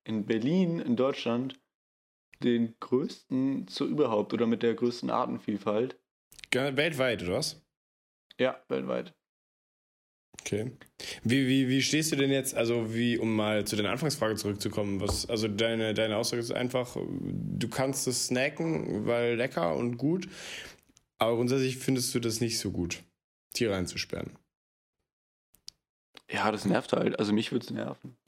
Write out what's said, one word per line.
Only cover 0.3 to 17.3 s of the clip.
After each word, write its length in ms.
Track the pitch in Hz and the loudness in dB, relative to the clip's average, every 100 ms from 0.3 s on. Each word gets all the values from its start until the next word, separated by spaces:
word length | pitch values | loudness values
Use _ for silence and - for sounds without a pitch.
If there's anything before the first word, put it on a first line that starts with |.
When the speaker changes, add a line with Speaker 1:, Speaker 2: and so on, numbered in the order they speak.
| 113 120 180 180 170 | 0 2 4 4 0
Speaker 1:
in 160 | 151 120 | 0 2
Deutschland, 640 | 131 139 120 120 131 - _ _ _ _ _ _ _ - | 2 0 -2 -2 -2 -8 _ _ _ _ _ _ _ -2
den 340 | 123 120 117 - | 2 2 2 -2
größten 880 | - 123 156 - _ 131 135 135 - | 0 0 0 -6 _ -2 0 -2 -6
Zoo 180 | - 139 | -4 -2
überhaupt 460 | - 135 107 104 | 2 2 2 0
oder 140 | 113 117 | 0 2
mit 160 | 113 | 2
der 100 | 117 | 2
größten 360 | 113 120 120 127 | 2 0 -2 -2
Artenvielfalt. 880 | 117 123 120 - 104 - 104 131 - _ _ _ - - | 0 0 -4 -4 -4 0 0 0 -4 _ _ _ -20 -4
Speaker 2:
Ge-, 280 | 123 139 135 | -2 0 0
weltweit, 440 | 160 147 131 104 | 0 2 0 0
oder 100 | 90 | -2
was? 280 | 104 156 - _ _ _ _ _ _ _ - | -2 -2 -8 _ _ _ _ _ _ _ 0
Speaker 1:
Ja, 180 | 127 127 _ | 0 0 _
weltweit. 440 | - 64 62 60 - _ _ _ _ _ _ _ _ _ _ _ - | -4 -2 -4 -4 -14 _ _ _ _ _ _ _ _ _ _ _ -14
Speaker 2:
Okay. 300 | - 104 120 - - _ - - | -4 -4 -4 -8 -20 _ -12 -6
Wie, 240 | 113 131 131 | 2 2 4
wie, 180 | 135 131 | 4 4
wie 140 | 135 | 2
stehst 320 | 127 151 156 | 2 2 2
du 20 | 143 | 2
denn 160 | 139 | 4
jetzt, 240 | 135 131 - | 2 2 0
also 380 | 117 120 113 113 | 2 2 0 0
wie, 220 | 120 117 | 2 2
um 180 | 110 110 | 2 2
mal 320 | 107 107 104 | 2 2 0
zu 80 | 107 | 0
deiner 160 | 104 | 0
Anfangsfrage 440 | 123 156 - 110 107 | 0 -2 0 0 0
zurückzukommen, 640 | 104 98 107 104 104 98 | -2 -2 -2 -2 -2 -2
was, 280 | 101 - - | -2 -2 -2
also 200 | 117 110 | -2 0
deine, 440 | 101 113 113 110 | 0 0 2 0
deine 220 | 107 110 104 | 2 2 2
Aussage 260 | 117 120 | 0 -2
ist 100 | 117 | -2
einfach, 420 | - 123 127 120 - | -2 0 0 -2 -4
du 720 | 50 50 50 | -4 -4 -4